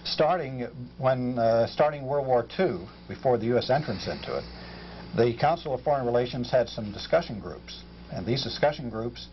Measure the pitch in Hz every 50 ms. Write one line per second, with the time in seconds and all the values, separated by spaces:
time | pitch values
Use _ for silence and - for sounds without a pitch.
0 | - - - - 156 156 180 175 143 131 135 127 120 - - 127 123 123 - -
1 | 131 127 131 127 123 123 127 120 113 113 117 117 117 - - - 151 151 147 143
2 | 135 127 143 143 135 131 123 120 - - - - 190 151 107 87 90 - - -
3 | - - - - - 131 120 110 107 120 123 117 - - 127 151 - - 101 87
4 | - - 85 - - - 64 69 - - - - - - - - - - - -
5 | - - - - 120 120 117 - 147 147 170 170 - 151 131 123 - 151 143 135
6 | 123 120 120 120 123 120 143 127 120 - 135 127 113 - - 117 107 104 98 98
7 | - - 156 165 - - 113 98 85 87 - - - - - - - - - -
8 | - - - - 87 107 120 - - 117 - - 147 147 151 - 127 120 110 110
9 | 113 120 - - - -